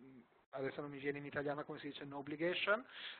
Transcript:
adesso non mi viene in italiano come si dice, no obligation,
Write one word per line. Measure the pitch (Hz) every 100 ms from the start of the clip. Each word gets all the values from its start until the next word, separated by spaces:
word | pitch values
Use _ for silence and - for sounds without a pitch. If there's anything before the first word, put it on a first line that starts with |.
| 131 131 - - _
adesso | 135 135 131
non | 147
mi | 143
viene | 143 143
in |
italiano | 143 147 143 143
come | 147 147
si | 147
dice, | -
no | 143 143
obligation, | 143 151 170 180 - 220 - - -